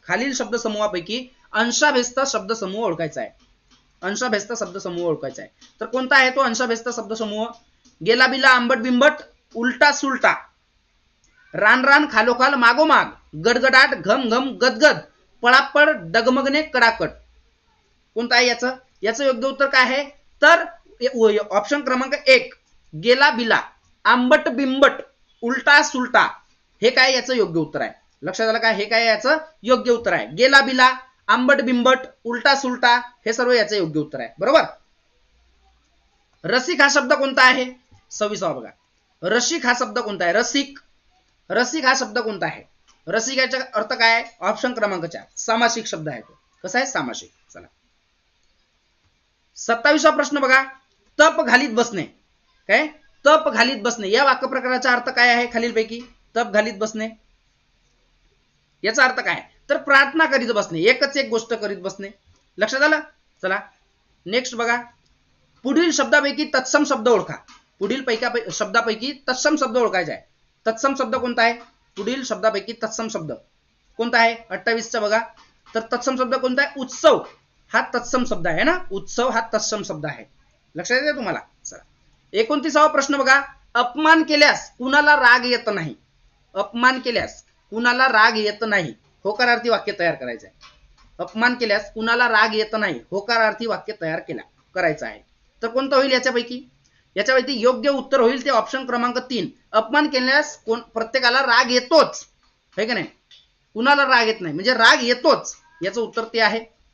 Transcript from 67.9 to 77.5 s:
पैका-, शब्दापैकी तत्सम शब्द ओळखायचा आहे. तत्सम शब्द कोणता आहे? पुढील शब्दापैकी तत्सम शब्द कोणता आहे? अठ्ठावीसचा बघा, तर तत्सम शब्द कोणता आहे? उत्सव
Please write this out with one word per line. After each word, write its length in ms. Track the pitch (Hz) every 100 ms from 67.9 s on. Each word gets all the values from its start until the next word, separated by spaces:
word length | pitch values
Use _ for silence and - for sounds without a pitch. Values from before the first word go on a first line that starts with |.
| 262
पैका-, 480 | 262 226 247 240 208
शब्दापैकी 600 | 160 196 220 226 220 254 294 -
तत्सम 280 | 254 294 311
शब्द 200 | 262 240
ओळखायचा 360 | 220 180 160
आहे. 100 | 117 _ _ _ _ -
तत्सम 280 | 220 269
शब्द 220 | 269 240 254
कोणता 260 | 247 240
आहे? 100 | 233 233 - _ _ -
पुढील 280 | 202 262
शब्दापैकी 480 | 254 196 220 202 202
तत्सम 360 | 226 214 - 220
शब्द 240 | 208 156 117 _ _ _ _ _ -
कोणता 200 | 226 233
आहे? 180 | 233 226 -
अठ्ठावीसचा 500 | 190 - 233 226 233
बघा, 180 | 208 220 - - _ _ _
तर 60 | -
तत्सम 360 | - 240 254 254
शब्द 180 | 254
कोणता 280 | 254 254 254
आहे? 180 | 285 277
उत्सव 420 | 247 - 320 202 - - _